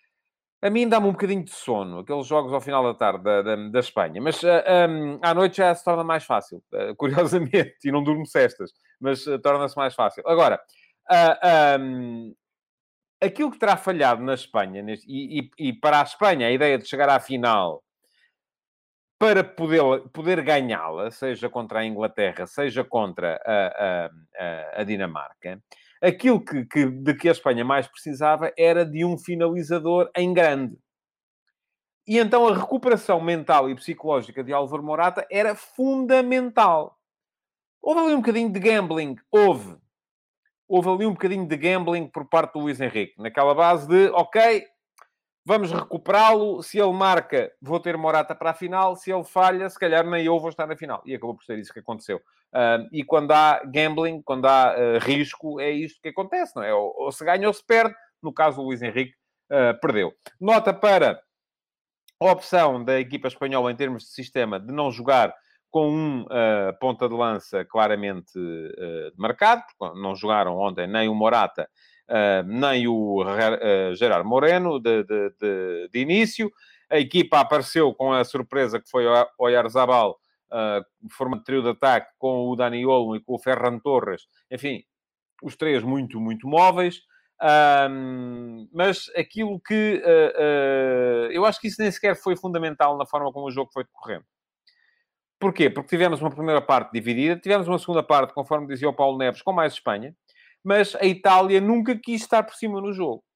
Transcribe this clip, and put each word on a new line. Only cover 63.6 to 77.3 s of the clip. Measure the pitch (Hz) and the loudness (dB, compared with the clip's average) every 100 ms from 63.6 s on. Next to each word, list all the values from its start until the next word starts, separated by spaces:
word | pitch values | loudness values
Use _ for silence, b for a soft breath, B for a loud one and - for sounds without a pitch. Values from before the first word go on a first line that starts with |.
| 123 | -2
em | 120 | -2
termos | 139 120 | -4 -6
de | - | -12
sistema | - 127 131 113 98 | -16 -8 -4 -4 -4
de | 107 | -8
não | 147 143 | -4 -4
jogar | 113 120 131 104 b b b _ | -4 2 4 4 b b b _
com | 160 151 | -2 0
um, | 156 156 131 110 | 0 -2 -4 -4
ah, | 123 113 107 98 92 | 0 2 2 -2 -2
ponta | 131 117 123 | -2 -2 -2
de | |
lança | 117 117 104 - 98 | -2 -2 -4 -6 -8
claramente, | 90 110 107 104 101 95 - 92 | -4 0 2 0 -4 -8 -12 -12
ah, | 87 82 80 - 87 82 78 | -10 -10 -12 -12 -12 -12 -12
demarcado, | - 107 120 208 240 - _ | -6 -6 0 2 2 -2 _
porque | 92 87 | -12 -8
não | 98 190 | -8 -6
jogaram | 208 107 90 90 | -2 0 0 -2
ontem | 101 87 87 | -4 -4 -4
nem | 110 110 | -2 -2
o | |
Morata, | 107 110 117 98 - 78 b b b - | 0 0 2 0 -4 -12 b b b -4
ah, | 113 104 95 92 | 0 2 0 -2
nem | 117 139 127 120 | -2 0 0 0
o | 113 107 98 | 0 0 -2
Her-, | 95 101 110 110 | -2 0 0 0
ah, | 110 98 95 | 0 0 0
Gerard | 92 120 90 95 | 0 0 0 0
Moreno, | 127 151 180 180 139 | 2 2 2 0 -2
de, | 117 110 | 0 0
de, | 98 107 101 - | 0 -2 -4 -4
de, | 107 95 92 87 90 | -4 -4 -4 -8 -8
de | 117 | -6
início. | 135 190 220 - 214 b b b - | 0 0 0 -2 -8 b b b -2
A | 151 | 0
equipa | 131 180 160 | 2 0 2